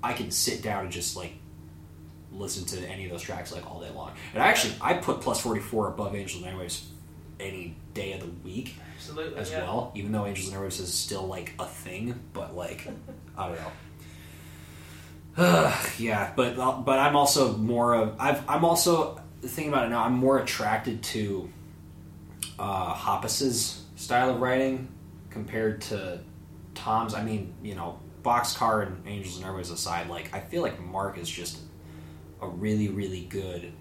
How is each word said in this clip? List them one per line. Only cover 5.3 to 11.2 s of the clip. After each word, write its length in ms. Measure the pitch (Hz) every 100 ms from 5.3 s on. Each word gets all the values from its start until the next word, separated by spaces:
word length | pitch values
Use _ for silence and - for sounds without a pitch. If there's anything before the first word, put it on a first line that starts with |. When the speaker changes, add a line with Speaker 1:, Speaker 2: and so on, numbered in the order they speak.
| 120
Speaker 1:
forty-four 460 | 120 107 - 113 98
above 260 | - 104 101
Angels 280 | 95 92
and 100 | 90
Airwaves 320 | 92 87 - - - - - - -
any 360 | 98 95 85 80 -
day 200 | - 98
of 80 | 95
the 60 | 87 87 90
week 280 | 95 - - - -
Speaker 2:
Absolutely, 400 | - 151 160 -
Speaker 1:
as 120 | -
Speaker 2:
yeah. 120 | 160
Speaker 1:
well, 280 | - 120 - -
even 160 | 101
though 140 | 107 101
Angels 220 | 95 92
and 80 | 95
Airwaves 220 | 98 87
is 140 | 90
still, 300 | - - 101